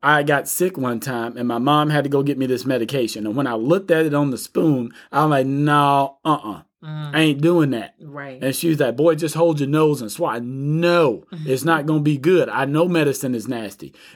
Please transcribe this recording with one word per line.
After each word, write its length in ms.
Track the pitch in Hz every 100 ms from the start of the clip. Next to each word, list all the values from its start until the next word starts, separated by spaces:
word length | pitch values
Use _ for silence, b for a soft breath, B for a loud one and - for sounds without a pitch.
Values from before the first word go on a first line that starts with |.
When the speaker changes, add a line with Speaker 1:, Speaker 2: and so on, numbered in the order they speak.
Speaker 1:
I 220 | 139 151
got 240 | 147 139 131
sick 300 | - 180 180
one 220 | 127 117
time 360 | 135 123 117 120
and 120 | 120
my 100 | 117
mom 320 | 131 151 151
had 140 | 147
to 60 | 139
go 120 | 139
get 160 | 143 131
me 80 | 131
this 180 | 123
medication. 640 | 131 127 113 135 113 113 107
And 80 |
when 140 | 120 135
I 60 |
looked 360 | 113 123 185 196
at 160 | 160 160
it 80 |
on 160 | 143 143
the 80 | 117
spoon, 540 | - - 160 131 117 B B
I'm 200 | 147 156
like, 160 | 143 131
"No, 720 | 139 147 147 143 139 139 -
uh-uh. 360 | 160 147 107 95 - _
Speaker 2:
Mm. 260 | 156 151 151
Speaker 1:
I 60 | 151
ain't 200 | 156 143
doing 300 | 160 175 143
that." 240 | 120 98 -
Speaker 2:
Right. 380 | 156 143 139 127
Speaker 1:
And 140 | 127
she 140 | 131 170
was 100 | 151
like, 180 | 131 120
"Boy, 200 | 165 156
just 180 | 160
hold 240 | 156 170 151
your 100 | 139
nose 320 | 156 156 139
and 100 | 107
swallow." 260 | - 165 117
No, 840 | 120 135 143 160 170 175 147 104 -
Speaker 2:
Mm-hmm. 180 | 170 156
Speaker 1:
it's 140 | 131
not 220 | 165 160 147
gonna 140 | 156
be 160 | 147 147
good. 300 | 139 180 117
I 160 | 110 135
know 200 | 151 175
medicine 480 | 165 143 131 135
is 140 | 120 107
nasty. 440 | 120 104 - - B B